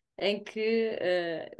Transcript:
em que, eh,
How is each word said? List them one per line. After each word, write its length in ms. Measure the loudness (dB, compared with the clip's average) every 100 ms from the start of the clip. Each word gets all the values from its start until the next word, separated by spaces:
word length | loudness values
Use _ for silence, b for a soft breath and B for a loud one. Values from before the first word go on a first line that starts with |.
| _ -2
em 240 | 0 0
que, 540 | -4 -2 2 2 2 0
eh, 500 | 2 2 0 -4 -8